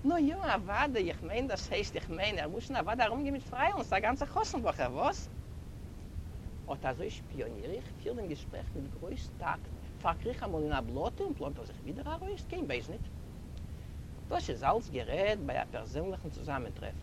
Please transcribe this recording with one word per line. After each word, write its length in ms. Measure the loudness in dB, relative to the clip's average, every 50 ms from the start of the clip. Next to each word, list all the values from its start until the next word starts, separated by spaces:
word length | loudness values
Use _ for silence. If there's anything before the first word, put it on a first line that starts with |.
| 6
נו 140 | 6 8 8
יא, 180 | 6 6 6
א 220 | 4 4 4 4 4 4
וואדע, 340 | 2 4 4 4 6 6 4
איך 240 | 4 2 2 0 -2
מיין, 240 | 0 0 0 2 2
דאס 240 | 0 -2 0 0
הייסט, 240 | 2 2 2 0 -2
איך 140 | -4 -2 -2
מיין, 280 | 0 2 2 2 2 2
ער 120 | 0 0
מוז 220 | -2 -2 -4 -2
נאך 120 | 0 0 2
ווייטער 240 | 2 6 6 6 6
ארומגיין 260 | 6 2 2 2 0
מיט 100 | 0 -2
פריילנס, 460 | -4 2 4 4 4 6 4 2 4
דער 100 | 4 4
גאנצער 280 | 6 6 4 4 0 0
חתונה, 440 | 2 2 2 2 2 2 2 2 4 4 2 0
וואס? 400 | 2 2 2 2 2 0 -4 -6 -8 -8 -8 -8 -8 -8 -8 -8 -8 -8 -8 -8 -8 -8 -10 -8 -6 -6 -6 -6 -8 -6 -8 -6 -8 -8 -6 -6
און 100 | -6 -2
דא 80 | 0 -2
אזוי 200 | 0 0 -2 -4
שפיאניר 600 | -4 -6 -8 -6 -4 -4 -4 -4 -4 -6 -6 -4
איך, 120 | -4 -6 -6 -8 -10 -6 -4
פיר 100 | -4 -4
דעם 140 | -2 -2 -4
געשפראך 380 | -4 -6 -6 -8 -6 -6 -6 -4 -4
מיט 100 | -4 -4 -4 -6 -6
גרויסטאקט, 680 | -6 -6 -4 -4 -6 -6 -6 -2 -2 0 0 -2 -4 -8 -8 -8 -8 -10 -10 0
פארקריך 420 | 2 2 2 4 0 -2 -2 0 -2
אמאל 200 | 0 0 2 2
אין 100 | 4 2
א 80 | 2
בלאט 400 | 2 0 0 0 0 0 0 0
און 120 | -2 -2 0
פלאנט 260 | -2 -2 -4 -4 -6
ער 60 | -8
זיך 100 | -8 -10 -8 -6
ווידער 300 | -6 -6 -4 -4 -4 -4
ארויס, 320 | -4 -4 -4 -4 -4 -4 -4
קיין 160 | -2 -2 0
ווייס 240 | 0 0 0 0 -2
נישט. 140 | -6 -6 -6 -6 -6 -8 -10 -10 -10 -10 -10 -8 -8 -8 -6 -8 -8 -8 -8 -8 -8 -8 -8 -8 -10 -10 -6 -2
דאס 200 | -2 -2 0 0
איז 140 | -2 2 4
אלעס 260 | 6 6 6 2 0
גערעדט 500 | -2 -2 0 0 2 4 4 4 4 2 0
ביי 160 | 0 0 0
א 20 | 0 0
פערזענלעכן 580 | -2 -6 -6 -4 -2 -2 -2 -2 -4 -4 -6 -6
צוזאמענטרעפן. 680 | -6 -4 -4 -2 -2 -2 -2 -4 -6 -6 -6 -6 -6 -8